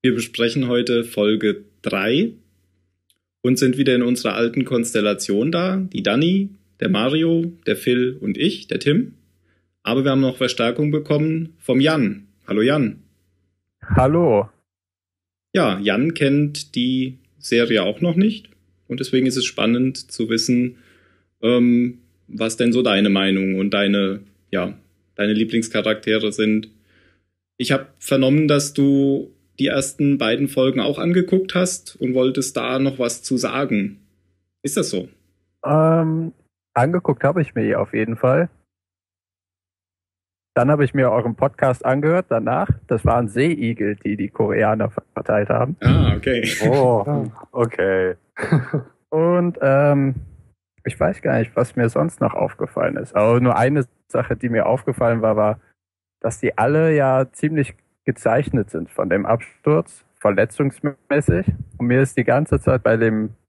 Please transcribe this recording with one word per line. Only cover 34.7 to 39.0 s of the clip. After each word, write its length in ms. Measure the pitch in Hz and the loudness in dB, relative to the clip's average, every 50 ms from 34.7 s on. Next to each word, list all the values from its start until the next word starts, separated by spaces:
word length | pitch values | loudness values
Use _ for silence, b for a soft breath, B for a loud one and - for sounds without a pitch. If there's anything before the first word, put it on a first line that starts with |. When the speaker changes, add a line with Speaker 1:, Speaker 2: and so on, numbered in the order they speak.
| - | -2
Speaker 1:
das 140 | 208 180 - | -2 -4 -2
so? 180 | - 92 - - _ _ _ _ _ _ _ _ _ _ - | -4 -6 -8 -8 _ _ _ _ _ _ _ _ _ _ -4
Speaker 2:
Ähm, 680 | 139 143 156 156 160 165 165 160 160 160 160 165 160 - _ _ _ _ _ _ _ _ | 0 2 4 4 4 4 4 2 0 0 -2 -4 -6 -10 _ _ _ _ _ _ _ _
angeguckt 480 | 117 123 151 175 180 - - 135 - | 0 0 2 0 0 0 0 -2 2
habe 200 | - 139 165 180 | 0 0 2 0
ich 120 | 151 - - | -2 -2 -2
mir 240 | 120 110 107 113 - | -2 -2 0 0 -2
auf 140 | 101 - - | -2 -2 -2
jeden 220 | 110 110 110 113 | -4 -2 -2 -2
Fall. 320 | 113 - 127 131 156 175 - _ _ _ _ _ _ _ _ _ _ | 0 2 2 2 2 0 -2 _ _ _ _ _ _ _ _ _ _